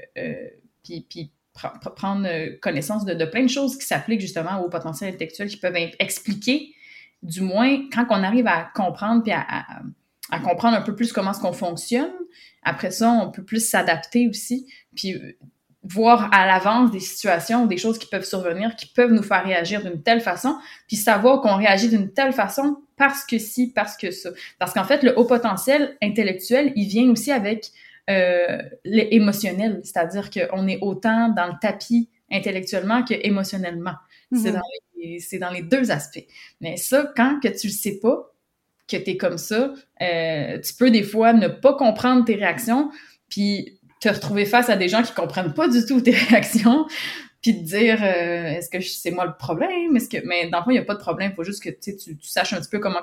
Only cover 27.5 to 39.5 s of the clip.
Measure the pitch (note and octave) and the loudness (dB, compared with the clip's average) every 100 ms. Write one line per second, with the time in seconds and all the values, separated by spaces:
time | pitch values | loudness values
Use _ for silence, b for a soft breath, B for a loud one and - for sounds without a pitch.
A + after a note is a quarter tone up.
27.5 | A3 - _ B B - F#3+ F3+ F3 F3 | -4 -8 _ B B -2 2 2 2 0
28.5 | - - - - A3 G#3+ A3+ G#3 G3+ F#3+ | -2 -8 -12 0 2 4 4 4 2 -2
29.5 | F3+ A3 F#3 - F#3 E3+ G3 G3+ G3 F3 | -2 -2 -4 -4 -2 -2 -4 -6 -4 -4
30.5 | F#3+ F#3+ F#3 G3 F#3+ A3 A3+ A#3 F#3+ F3 | -2 -2 -2 -4 -2 0 2 2 0 -2
31.5 | - G#3 G3 - A#3 A#3 _ - G3 G3 | -2 -4 -4 0 0 0 _ -8 -6 -4
32.5 | F#3+ F#3 F#3+ F#3+ A#3+ B3 G3 G3+ G3 F#3+ | -6 -4 -4 0 0 0 -2 0 0 -2
33.5 | G3 F3 E3+ F3+ D#3+ _ b b B3 A3 | -6 -6 -6 -8 -10 _ b b -2 0
34.5 | F#3+ F3+ F3+ - - E3+ E3+ - F#3 F3+ | -2 -6 -12 -18 -14 -12 -12 -10 -8 -6
35.5 | F3+ E3+ C4+ A#3 F3+ - - - B B | -8 -2 0 0 -4 -6 -16 -20 B B
36.5 | B E3 F3 - C4+ C#4+ - B3+ D4 G#3+ | B -12 -8 0 0 0 2 2 2 -2
37.5 | - G3+ - G3+ G3 A3+ D#4 - _ _ | -4 -6 -6 -6 -2 0 0 -4 _ _
38.5 | _ _ _ - F#3 F#3+ F3+ F#3 E3+ - | _ _ _ -8 -8 -6 -4 -4 -4 -4